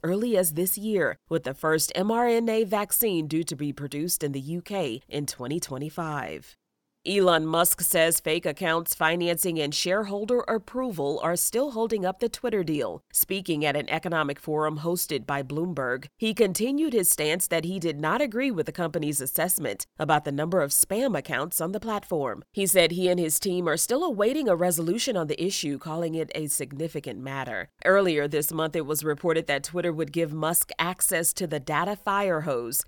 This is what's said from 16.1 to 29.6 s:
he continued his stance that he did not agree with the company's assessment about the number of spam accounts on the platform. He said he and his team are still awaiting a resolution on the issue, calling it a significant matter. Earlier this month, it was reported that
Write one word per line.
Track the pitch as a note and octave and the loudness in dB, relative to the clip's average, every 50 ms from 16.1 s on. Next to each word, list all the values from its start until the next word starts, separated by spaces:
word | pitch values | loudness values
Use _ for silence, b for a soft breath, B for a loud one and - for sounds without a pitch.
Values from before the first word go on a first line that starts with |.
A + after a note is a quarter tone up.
| - | -8
he | _ A3 A3 G#3 | _ -2 0 4
continued | - A3 G3 F3 - G#3+ C4 C#4 D4 D#4+ D4+ A#3+ | 4 4 4 4 2 0 0 0 0 0 2 2
his | G#3+ F3+ - | 2 4 4
stance | - - D3+ D3+ D#3+ F3+ - - | 2 2 2 0 0 0 0 0
that | E3+ E3 D#3+ | 0 0 0
he | E3+ F#3+ F#3+ | -2 -2 -2
did | D#3+ E3 D3 C#3+ | -2 -2 -2 -2
not | D3+ D#3 G3 B3+ D4+ | -2 0 0 0 0
agree | A#3+ G#3 A#3+ C#4 C#4 | 0 0 0 0 0
with | A3 D#3+ D3 | 0 0 -2
the | - - | -2 -4
company's | - E3+ D#3+ D#3 E3+ D3+ D3+ D3 - | -4 -4 -2 -2 -2 -2 -2 -2 -2
assessment | B2+ - - - D#3+ F#3 - - D3 A2+ G2+ - - - _ - | -4 -2 -2 -2 0 0 0 -2 -2 -4 -6 -6 -10 -12 _ -4
about | D#3 D3 D#3 D3 - | 0 2 2 2 2
the | D3 C#3+ | 0 -2
number | C#3+ D#3 E3+ F3+ F3+ C#3+ | -2 -2 0 2 2 2
of | C#3+ | 2
spam | - - - - F#3+ A3 C4+ C4+ F#3+ | 2 2 2 2 0 0 0 0 0
accounts | C#3 - - C3+ B2+ D3 F3 - - | -2 -4 -4 -4 -4 -2 -2 -2 -4
on | D#3+ F3+ G3 | -2 -4 -4
the | G#3 | -6
platform. | - A3+ G#3+ G3+ - - F3+ D3+ C3+ A#2+ G2 - - _ _ | -6 -4 -6 -6 -4 -4 -2 -2 -2 -4 -6 -8 -12 _ _
He | G3+ G3 | -2 0
said | F3+ F3+ F#3 E3 - F3 | 4 6 6 6 6 4
he | F#3 F3+ F3+ | 2 2 2
and | F3+ F3+ | 4 2
his | E3+ D#3 D#3 - | 2 2 0 0
team | - G3 F3 F3+ F3 E3 | 0 0 0 0 2 0
are | D3+ | 0
still | E3+ - - A#3 C#4+ F4+ | 0 0 0 0 0 0
awaiting | E4+ A#3 F#3+ G#3 A#3 C#4 D#4 C#4 G#3+ | 0 0 2 2 2 2 2 2 2
a | F3+ | 2
resolution | D#3+ F3+ F3+ E3 E3+ E3 E3 G3 A#3 - C4+ A3 | 4 4 2 2 2 0 0 0 0 0 0 0
on | F3+ D#3+ | 0 -2
the | D3 D3+ - E3 | -2 -2 -2 -2
issue, | G3 F#3+ - - D3 C#3+ | -2 -2 -2 -2 -4 -4
calling | C3+ - D#3+ D#3 E3+ E3+ E3 D#3+ | -6 -6 -6 -4 -4 -4 -2 -2
it | D#3+ D#3 - - | -4 -4 -4 -6
a | D#3 D#3 | -6 -4
significant | C#3+ - - C#3 C#3 C#3+ C#3 D#3+ D#3+ - D3+ - C3+ G#2+ G2 | -4 -4 -4 -6 -8 -6 -6 -6 -6 -6 -8 -8 -8 -10 -10
matter. | B2+ C3+ C3+ C#3 C3 B2 A2 F#2 E2+ - _ - - | -10 -8 -6 -6 -6 -6 -6 -8 -8 -10 _ 0 2
Earlier | F3+ F#3+ G3+ G3 F3+ D#3+ C#3+ C#3+ | 4 6 6 6 4 2 2 0
this | D3 D3+ D3 D3+ - | 0 0 0 0 0
month, | E3 D#3 D#3+ D#3 D3 | 0 -2 -2 0 0
it | E3 D3+ | -2 -2
was | C#3 D#3 C#3+ D3 | -2 -2 -2 -2
reported | D#3 D3 C#3+ - E3+ D#3+ D#3+ E3 | -2 -2 0 0 0 2 2 0
that | - C#3+ C#3 | 0 -2 -2